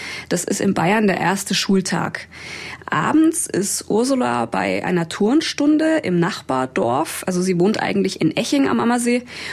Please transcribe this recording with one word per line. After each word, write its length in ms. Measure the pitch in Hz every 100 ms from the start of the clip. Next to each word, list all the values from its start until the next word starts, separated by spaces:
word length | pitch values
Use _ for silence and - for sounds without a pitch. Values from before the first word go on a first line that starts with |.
| - - -
Das 140 | 175
ist 160 | - 202
in 140 | 202
Bayern 340 | 180 165 214 214
der 120 | 175
erste 360 | 165 196 - 185
Schultag. 720 | - 190 185 185 - - - - - - - - -
Abends 640 | - - 302 320 330 -
ist 380 | - 208 - -
Ursula 560 | 202 254 262 240 - 233
bei 380 | 190 185 190
einer 260 | - 180 165
Turnstunde 920 | - 208 294 - - 285 302 311 320
im 160 | - 175
Nachbardorf. 1040 | 170 - - 131 131 190 117 131 330 - -
Also 160 | 180
sie 180 | 185 175
wohnt 220 | 190 214
eigentlich 400 | - 196 190 -
in 140 | - -
Eching 320 | 233 285 277
am 120 | 233
Ammersee. 440 | 233 240 240 247 240 - -